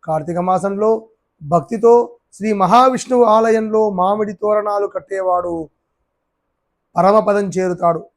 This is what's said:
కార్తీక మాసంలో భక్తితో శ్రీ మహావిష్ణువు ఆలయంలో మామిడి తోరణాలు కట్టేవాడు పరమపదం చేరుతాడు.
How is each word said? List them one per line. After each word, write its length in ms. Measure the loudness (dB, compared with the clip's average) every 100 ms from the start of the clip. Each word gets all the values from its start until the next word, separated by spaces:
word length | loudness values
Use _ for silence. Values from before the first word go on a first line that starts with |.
కార్తీక 340 | -4 -6 -4 -6
మాసంలో 680 | -2 -2 -2 -2 -2 -2 -4 _ _ _
భక్తితో 720 | -2 -2 -2 0 4 4 2 -10 _
శ్రీ 200 | -8 -4
మహావిష్ణువు 720 | 0 4 4 4 0 -2 2
ఆలయంలో 640 | 4 4 2 0 0 -2 -2
మామిడి 440 | 0 -2 0 -4
తోరణాలు 540 | -4 -2 -2 -2 -4 -4
కట్టేవాడు 840 | -6 -10 -6 -2 -2 -2 -8 -12 _ _ _ _ _ _ _ _ _ _ _ _ 0
పరమపదం 540 | 2 2 2 -2 -2
చేరుతాడు. 560 | -4 -4 -2 -2 -2 -8